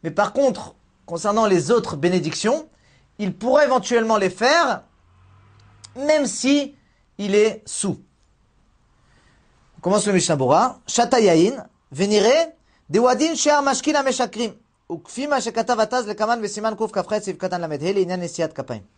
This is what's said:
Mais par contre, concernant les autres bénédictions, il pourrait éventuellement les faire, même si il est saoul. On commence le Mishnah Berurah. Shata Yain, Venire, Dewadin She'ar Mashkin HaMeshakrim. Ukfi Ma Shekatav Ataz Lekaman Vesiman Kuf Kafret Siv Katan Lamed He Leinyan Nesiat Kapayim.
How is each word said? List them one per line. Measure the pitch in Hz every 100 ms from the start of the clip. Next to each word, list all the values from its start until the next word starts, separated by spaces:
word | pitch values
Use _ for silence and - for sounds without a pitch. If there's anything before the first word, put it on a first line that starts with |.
Mais | 165
par | 160 202
contre, | - 277 - - _ _ _ -
concernant | 170 208 208 220
les | 180 143
autres | 233 202 147
bénédictions, | 170 180 151 160 214 294 311 _ _ _ _ -
il | 202
pourrait | - 233 277 285
éventuellement | 254 - 240 226 214
les | 190
faire, | 180 240 330 294 208 _ _ _ _ _ _ _ _ _ _ - 247
même | 285 311 269
si | - 254 285 285 - _ _ _ -
il | 202
est | 202 214 220 -
saoul. | - 202 - - _ _ _ _ _ _ _ _ _ _ _ _ _ _ _ _ -
On |
commence | 175 202 196
le |
Mishnah | 190 175 147
Berurah. | 131 156 247 - -
Shata | - 240 254
Yain, | 208 165 185 262 - _ _
Venire, | 139 202 208 208 294 330 - _ _ _
Dewadin | 170 247 254 320
She'ar | 320 294 294
Mashkin | 277 262 - 294
HaMeshakrim. | 269 254 240 214 233 - _ _ _
Ukfi | 170 - - 285
Ma | 277
Shekatav | 214 220 220 233
Ataz | 214 247 208
Lekaman | 208 220 233
Vesiman | 208 208 220 214
Kuf | 220
Kafret | 202 180 214
Siv | 208 160
Katan | 185 175
Lamed | 165 147
He | 165
Leinyan | 196 180 185
Nesiat | 175 170 160
Kapayim. | 151 135 113 95